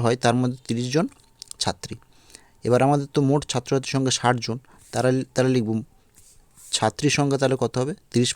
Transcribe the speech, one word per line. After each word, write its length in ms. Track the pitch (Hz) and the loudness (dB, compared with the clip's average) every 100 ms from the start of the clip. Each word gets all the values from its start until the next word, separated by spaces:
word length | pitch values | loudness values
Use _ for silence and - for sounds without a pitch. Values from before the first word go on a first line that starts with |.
| 120 | 0
হয়, 120 | 123 | 2
তার 120 | 120 120 | 2 2
মধ্যে 160 | 127 127 - | 0 -4 -6
তিরিশ 200 | 117 123 147 | -4 -2 -2
জন 100 | 247 - _ _ - - | -2 -6 _ _ -16 -8
ছাত্রী। 320 | - 80 - - _ _ - - _ _ 113 | -6 -6 -10 -14 _ _ -20 -20 _ _ 0
এবার 120 | 123 135 | 2 4
আমাদের 200 | 147 139 151 | 2 0 0
তো 40 | 139 | 2
মোট 120 | 143 - | 2 0
ছাত্রছাত্রীর 420 | 127 - 139 135 135 | -6 -2 -2 -2 -2
সংখ্যা 200 | 131 - | -2 0
ষাট 160 | 123 123 113 | 0 0 -2
জন। 120 | 120 - - - | -8 -12 -20 -8
তারা, 160 | 117 123 131 127 | 0 0 0 -2
তাহলে 180 | - 127 127 | 0 2 2
লিখব 120 | 107 110 - _ _ _ - - _ - - - | 0 -4 -6 _ _ _ -20 -20 _ -20 -8 -2
ছাত্রীর 380 | 110 - 147 139 | -2 0 0 0
সংখ্যা 220 | 143 139 | 0 0
তাহলে 160 | 135 131 | 0 0
কত 100 | 117 127 | -2 -2
হবে? 120 | 131 185 _ | -4 -6 _
তিরিশ 200 | 120 123 | 0 0